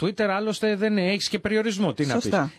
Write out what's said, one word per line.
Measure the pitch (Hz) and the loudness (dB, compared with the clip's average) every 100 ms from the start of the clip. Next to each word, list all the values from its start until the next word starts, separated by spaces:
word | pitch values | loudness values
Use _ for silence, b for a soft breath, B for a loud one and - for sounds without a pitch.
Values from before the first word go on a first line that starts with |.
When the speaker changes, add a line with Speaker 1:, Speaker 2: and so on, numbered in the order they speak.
Speaker 1:
Twitter | 175 214 208 | -4 0 -2
άλλωστε | 196 220 208 214 202 | 0 -2 -2 0 0
δεν | 214 208 | 2 2
έχεις | 180 202 - | 2 0 -2
και | 202 | -2
περιορισμό, | 208 214 220 196 185 | 0 0 0 0 0
τι | 135 143 | 0 0
να | |
πεις. | 170 | 0
Speaker 2:
Σωστά. | 110 185 165 | 2 0 0